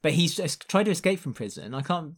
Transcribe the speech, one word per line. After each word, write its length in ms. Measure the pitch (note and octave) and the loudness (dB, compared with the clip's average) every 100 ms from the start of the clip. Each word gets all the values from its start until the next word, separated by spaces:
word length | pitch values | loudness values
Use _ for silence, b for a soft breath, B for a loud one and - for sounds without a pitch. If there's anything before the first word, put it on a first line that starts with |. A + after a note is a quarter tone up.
But 120 | D#3 | 2
he's 240 | D3 E3+ - | 4 4 2
es-, 180 | E3+ - | -2 -4
tried 260 | - F#3+ | 0 2
to 80 | G#3 | 2
escape 280 | E3+ F#3 F#3+ | 2 2 0
from 140 | - | -4
prison. 400 | - G#2+ - F2 | -8 -10 -10 -8
I 80 | C3 | -8
can't 340 | C3+ F3 D#3 | -4 -4 -4